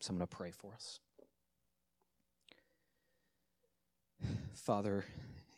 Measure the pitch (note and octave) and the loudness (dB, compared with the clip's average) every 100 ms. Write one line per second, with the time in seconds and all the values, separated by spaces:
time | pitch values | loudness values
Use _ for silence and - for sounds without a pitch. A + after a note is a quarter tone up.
0 | - F#2 F2+ - F2 - G2+ G#2+ - - | 0 2 2 0 -6 -6 -12 -12 -12 -12
1 | - - - _ _ _ _ _ _ _ | -16 -20 -20 _ _ _ _ _ _ _
2 | _ _ _ _ - - _ _ _ _ | _ _ _ _ -20 -20 _ _ _ _
3 | _ _ _ _ _ _ _ _ _ _ | _ _ _ _ _ _ _ _ _ _
4 | _ - - - - - - G#2 G#2 G2+ | _ -4 0 0 -2 -2 4 6 6 4
5 | - - - - - | 2 -6 -10 -14 -16